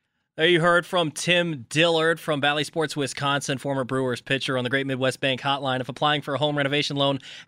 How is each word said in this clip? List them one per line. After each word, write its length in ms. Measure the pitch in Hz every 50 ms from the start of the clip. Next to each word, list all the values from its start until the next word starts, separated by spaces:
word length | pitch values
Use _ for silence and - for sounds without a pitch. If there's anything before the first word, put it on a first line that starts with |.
| _ _ _ _ _ _ _ -
There 100 | 156 175
you 140 | 180 165
heard 240 | 165 175 170 175 170
from 240 | - - 180 170 151
Tim 560 | 143 - - 170 175 175 175 170 156 131 113 -
Dillard 500 | - 151 165 170 165 160 160 165 165 160
from 220 | - - 151 139
Bally 240 | 135 143 147 151 147
Sports 320 | - - 165 156 143 -
Wisconsin, 640 | 151 139 123 - - 143 139 139 143 - - 139 123
former 260 | - 139 139 135 127
Brewers 380 | 110 135 131 131 127 123 -
pitcher 340 | - - 139 131 - - 135
on 80 | 127 123
the 60 | 123
Great 160 | 135 135 135
Midwest 340 | 135 135 123 131 131 123 -
Bank 220 | - 135 131 120
hotline. 380 | - 139 139 139 139 135 127 127
If 100 | 123 -
applying 320 | 127 - 151 147 151 147
for 120 | - - 139
a 40 | 127
home 180 | 147 151 147
renovation 400 | 147 139 135 143 147 147 - 147
loan 220 | 143 139 139 139 131 - - - - -